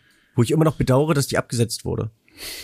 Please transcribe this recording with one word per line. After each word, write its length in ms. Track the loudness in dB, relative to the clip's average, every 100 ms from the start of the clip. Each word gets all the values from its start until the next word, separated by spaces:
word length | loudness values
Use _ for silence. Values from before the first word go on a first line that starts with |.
| _ _ _
Wo 80 | 0
ich 80 | 2
immer 140 | 4
noch 120 | 2 2
bedauere, 360 | 2 2 2
dass 120 | 0 0
die 100 | -4
abgesetzt 480 | -2 -2 -2 -4
wurde. 260 | -6 -6 -6 -10 _ -18 -16 -14